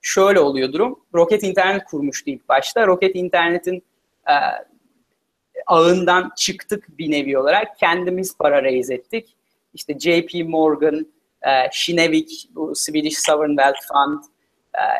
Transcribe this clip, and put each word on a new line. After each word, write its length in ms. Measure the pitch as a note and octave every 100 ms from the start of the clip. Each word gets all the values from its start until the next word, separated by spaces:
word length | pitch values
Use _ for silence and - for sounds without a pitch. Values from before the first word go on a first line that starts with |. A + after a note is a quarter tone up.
şöyle 380 | - - G3 G3
oluyor 320 | C#3+ C3+ C3
durum. 280 | D#3 A#3+ - _
Rocket 280 | E3+ E3+ G#3
Internet 420 | G3 F#3 F#3 G3
kurmuştu 460 | - D3+ C#3 - -
ilk 180 | C3 -
başta. 380 | C3+ - A#3 G#3
Rocket 300 | F3+ F#3+ F#3
Internet'in, 680 | F3+ F3 E3+ F3 F3+ F#3 - _ _ _ -
e, 60 | C#3+ - - - _ _ _ _ _ _ _ _ - -
ağından 640 | E3 E3+ F3+ F3 F3+ F#3+ -
çıktık 640 | - F#3 - G#3 - -
bir 120 | D#3+
nevi 280 | D3 C#3 C3+
olarak. 400 | C#3 G3 G#3+ -
Kendimiz 580 | E3+ F3 F3+ F#3 F#3 -
para 240 | D3 C#3+
raise 320 | C3 B2+ B2
ettik. 420 | B2+ - A3+ A3+ _ _ _ _
İşte 240 | - - C#3
J 280 | D#3+ E3+ E3+
P 160 | F3
Morgan, 640 | E3 D#3+ D#3 C#3+ D#3 D3+ D#3 _ _ _
e, 280 | C3+ C3 B2+
Kinnevik, 760 | - - E3+ E3 D#3+ D#3 - -
bu 240 | - D#3
Swedish 440 | D3 - D3+ D3+ D3+
Sovereign 380 | - D3+ D3+ C#3+
Wealth 240 | C#3 C3+ -
Fund, 340 | C#3+ C#3 D3 - _ _ _ _
e, 80 | - -